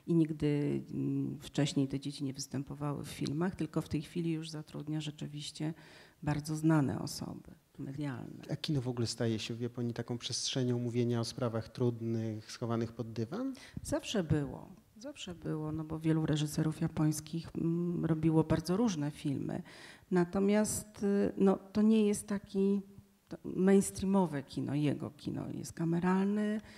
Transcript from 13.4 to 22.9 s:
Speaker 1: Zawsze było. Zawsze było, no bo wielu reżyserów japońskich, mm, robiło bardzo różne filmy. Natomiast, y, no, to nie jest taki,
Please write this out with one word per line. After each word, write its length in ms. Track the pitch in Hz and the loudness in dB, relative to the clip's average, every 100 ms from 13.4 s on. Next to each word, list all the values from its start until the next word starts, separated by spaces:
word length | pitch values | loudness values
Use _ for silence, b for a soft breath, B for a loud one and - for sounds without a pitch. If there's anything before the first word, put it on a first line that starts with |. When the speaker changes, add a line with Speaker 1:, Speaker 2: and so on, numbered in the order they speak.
| 269 254 B B | -6 -8 B B
Speaker 1:
Zawsze 400 | - 302 - 214 | -4 -4 -2 -2
było. 460 | 156 151 139 - - 190 _ 214 | 0 0 0 -6 -14 -20 _ -16
Zawsze 380 | 262 294 - 165 | -14 -12 -12 -10
było, 360 | 156 156 156 | -6 -4 -4
no 120 | 160 | -6
bo 160 | 156 156 | -6 -2
wielu 260 | 160 160 156 | 2 4 4
reżyserów 560 | 151 151 156 156 151 | 2 0 0 0 0
japońskich, 680 | 165 - 156 151 151 165 - - | -2 2 2 2 -4 -8 -6 -2
mm, 500 | 165 170 175 170 160 | 0 0 0 0 0
robiło 380 | 160 165 160 | 2 4 6
bardzo 340 | 156 160 165 190 | 6 2 2 2
różne 340 | 240 160 147 | 2 2 -2
filmy. 500 | - 151 131 - - B B B B - | -4 -4 -2 -2 -6 B B B B 0
Natomiast, 920 | 180 175 196 196 208 214 - - - | 2 2 2 4 4 2 -2 -8 -4
y, 300 | 202 202 202 - | 0 2 2 4
no, 200 | 196 190 - | 6 4 2
to 80 | 214 | 4
nie 240 | 214 220 208 | 6 8 6
jest 200 | 208 - | 2 -2
taki, 540 | 202 - 190 196 202 190 | -6 -2 2 4 4 0